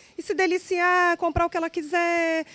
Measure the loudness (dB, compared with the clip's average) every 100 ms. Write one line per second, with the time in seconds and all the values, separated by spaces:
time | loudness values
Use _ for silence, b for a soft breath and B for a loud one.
0 | b b -6 0 0 0 -2 0 2 4
1 | 2 2 0 0 -2 -2 -4 -6 -4 0
2 | 0 0 0 -2 -4